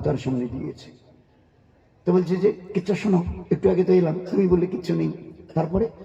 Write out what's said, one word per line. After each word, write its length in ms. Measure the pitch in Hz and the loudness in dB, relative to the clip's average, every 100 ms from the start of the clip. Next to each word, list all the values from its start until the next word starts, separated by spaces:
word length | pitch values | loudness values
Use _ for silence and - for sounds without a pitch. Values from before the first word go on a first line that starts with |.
তার 140 | 147 135 | -2 -2
সামনে 280 | 135 127 120 | -2 -4 -4
দিয়েছে। 460 | 127 151 - - - _ _ _ _ _ _ _ _ _ _ 180 | -6 -10 -12 -18 -20 _ _ _ _ _ _ _ _ _ _ 2
তো 80 | |
বলছে 220 | 180 170 180 | 2 2 2
যে, 180 | 202 - - | 2 0 -4
"কিচ্ছা 220 | 190 202 185 | -4 -2 0
শোনো, 280 | 208 180 175 190 175 | 2 2 0 -6 -4
একটু 180 | - 190 | 0 2
আগে 140 | 180 | 2
তো 100 | 185 | 4
এলাম, 260 | 185 165 175 - | 4 4 -2 -2
তুমি 160 | 202 185 | 0 4
বললে 200 | 175 180 | 2 0
কিচ্ছু 280 | - - 165 | -4 -4 -2
নেই।" 160 | 160 - - - - | -2 -6 -14 -20 -6
তারপরে? 360 | 160 160 190 226 - | -2 0 0 -2 -6